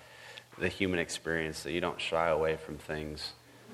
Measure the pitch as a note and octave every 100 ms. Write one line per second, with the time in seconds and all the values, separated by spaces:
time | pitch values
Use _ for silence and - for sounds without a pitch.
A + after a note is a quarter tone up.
0 | - - - - - - F2+ - G2 F2
1 | E2 - D#2+ E2 D#2 D#2 C#2+ E2+ F2 -
2 | - E2 E2+ D#2 D#2+ D#2 - D2+ - D#2
3 | D2+ D2+ - - - - -